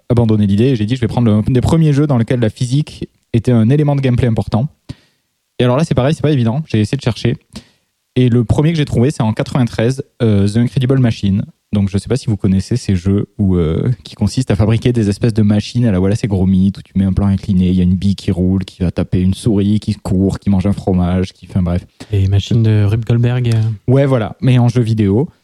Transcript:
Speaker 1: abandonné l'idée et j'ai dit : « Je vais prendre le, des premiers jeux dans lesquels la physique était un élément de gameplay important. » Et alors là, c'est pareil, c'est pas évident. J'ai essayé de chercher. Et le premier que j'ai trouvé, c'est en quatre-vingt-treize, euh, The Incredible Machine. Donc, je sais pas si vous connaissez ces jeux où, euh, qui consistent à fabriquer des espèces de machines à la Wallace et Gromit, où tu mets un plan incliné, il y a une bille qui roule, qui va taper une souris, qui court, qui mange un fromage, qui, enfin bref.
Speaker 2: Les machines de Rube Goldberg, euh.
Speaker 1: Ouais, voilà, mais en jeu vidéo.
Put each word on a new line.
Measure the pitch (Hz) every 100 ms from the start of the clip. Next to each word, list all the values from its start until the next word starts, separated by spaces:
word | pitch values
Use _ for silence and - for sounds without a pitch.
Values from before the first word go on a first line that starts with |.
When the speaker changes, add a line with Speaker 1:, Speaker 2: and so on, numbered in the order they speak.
| -
Speaker 1:
abandonné | 117 113 107 104
l'idée | 101 127
et | 120
j'ai | 104
dit : « | 131
Je |
vais | 113
prendre | - 120
le, | 107 107
des | 127
premiers | 107 165 156
jeux | 139 147
dans | 123
lesquels | 110 127
la | 110
physique | - 123 135 156 - - _ _
était | 117 127
un | 120 110
élément | 147 147 139
de |
gameplay | 131 120 123
important. » | 113 - 107 139 - - - _ _ _ _ _ -
Et |
alors | 123 127
là, |
c'est | 165 135
pareil, | 127
c'est | 160
pas | 147
évident. | 143 113 131 156
J'ai | 110
essayé | 107 131
de |
chercher. | - - 117 - _ - - _ _ _ _
Et | - 127
le | 120
premier | 110 - 151
que | 165
j'ai |
trouvé, | 139 117 127
c'est | -
en | 113
quatre-vingt-treize, | 107 - 139 117 - 113 131 - _
euh, | 113 101 101
The | 107
Incredible | 120 - 127 135
Machine. | 120 - 98 98 156 - _
Donc, | 104 98
je | 101
sais | -
pas | 120
si | -
vous | 101
connaissez | 101 95 - 120
ces | - 92
jeux | 92 101 - -
où, | 98 90
euh, | 78 82 123 123
qui | -
consistent | - 104 - 127
à | 104
fabriquer | 104 113 127
des | 120 101
espèces | 104 120
de | 104
machines | 104 104 - 120
à | 120
la | 90
Wallace | 95 104
et | -
Gromit, | 98 92 95 98 -
où |
tu | - 95
mets |
un | 95
plan | 92 101
incliné, | 95 - 92 90
il |
y | 92
a |
une | 90 92
bille | 98 95
qui | -
roule, | 90 92 95
qui | 92 -
va | 87
taper | - 90 92
une | 92
souris, | 95 120 104 101 107
qui | -
court, | - - 92 95 -
qui | -
mange | 95 101
un |
fromage, | 98 - 90 87 92 92
qui, | - -
enfin | 101
bref. | 87 87 - _ -
Speaker 2:
Les | 104 95
machines | 98 - 123
de | 110 107
Rube | 101 113
Goldberg, | 113 117 120 123 120
euh. | 113 110 107 -
Speaker 1:
Ouais, | 131 139
voilà, | 131 104 -
mais | 131 123
en | 117
jeu | 123
vidéo. | 110 110 101 104 170 -